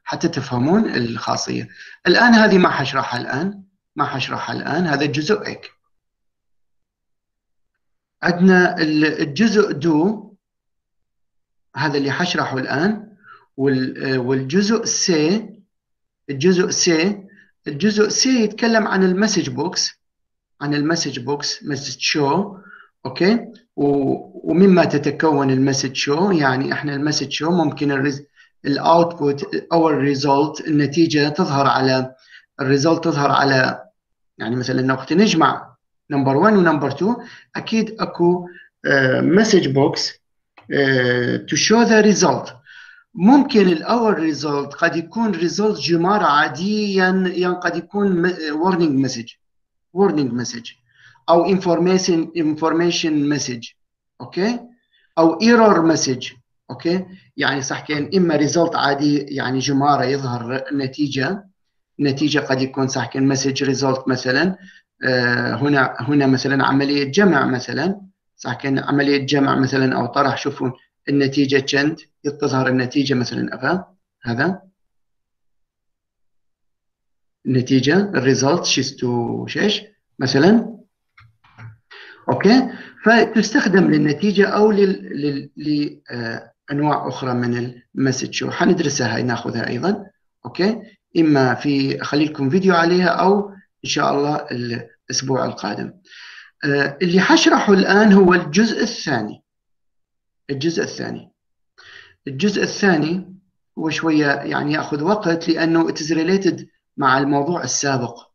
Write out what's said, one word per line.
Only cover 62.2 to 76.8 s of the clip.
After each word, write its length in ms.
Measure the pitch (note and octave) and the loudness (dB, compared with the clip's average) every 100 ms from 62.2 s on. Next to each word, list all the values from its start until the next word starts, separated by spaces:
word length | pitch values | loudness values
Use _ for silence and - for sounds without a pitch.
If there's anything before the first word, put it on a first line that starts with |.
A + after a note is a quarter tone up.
| D3+ C#3+ | 0 -2
قد 220 | C#3+ C3+ | -2 -2
يكون 260 | C3 C#3 C3 | -2 -2 -4
صح 180 | C3 B2 | -4 -6
كان 220 | C#3 C3+ | -2 0
مسج 360 | C3+ C#3 C3+ | 0 -2 -2
ريزلت 440 | C#3 B2+ C3+ B2+ - | -2 0 0 -2 -2
مثلًا، 480 | B2+ B2+ C3 F3 F#3 - - _ _ | -2 0 0 0 -4 -12 -20 _ _
آه، 500 | C3 B2+ A#2+ A#2+ A#2+ | -2 0 0 0 -2
هنا، 420 | A2+ C#3+ C#3+ B2+ - | -2 0 2 0 -2
هنا 280 | - D3 C3+ | -2 0 2
مثلًا 380 | C3 C3+ C#3 B2 | 2 0 0 2
عملية 380 | C3+ C#3+ C#3+ | 0 0 -2
جمع 420 | C#3 C#3 G3+ D3+ B2+ | -2 2 4 4 2
مثلًا، 560 | B2+ - B2 D#3+ G3 - _ _ - | -2 -6 -4 -4 -6 -10 _ _ -14
صح 180 | C3 | -10
كان 260 | A#2+ C#3 C3+ | -6 -4 -4
عملية 460 | - C#3+ C#3+ C#3+ C3 | 0 0 2 0 0
جمع 300 | C#3+ C3+ C3 | 0 2 2
مثلًا 400 | C3 C3+ C3 B2+ | 0 0 0 0
أو 100 | B2 | -2
طرح، 320 | - C3+ A#2 | 0 0 0
شوفوا 340 | D3 C#3 C3 B2+ _ _ - | -6 -4 -6 -8 _ _ -2
النتيجة 500 | C#3 C#3 C#3 C3+ C#3 | 0 0 0 2 2
كنت، 400 | C3+ C#3 D3 D#3+ - _ | 2 -2 -2 -4 -14 _
تظهر 440 | D3 C#3+ C#3+ C3 B2+ | -8 -4 -2 0 0
النتيجة 460 | B2+ B2 D3 C3+ | 0 -2 -2 0
مثلًا 420 | B2 A#2+ B2 A#2+ - | 0 -2 -4 -6 -6
أفا، 300 | C3+ F3+ - _ _ _ | -4 -4 -6 _ _ _
هذا 380 | A#2+ A#2 D#3 F#3 - _ _ _ _ _ _ _ _ _ _ _ _ _ _ _ _ _ _ _ _ _ | -8 -2 -2 -4 -10 _ _ _ _ _ _ _ _ _ _ _ _ _ _ _ _ _ _ _ _ _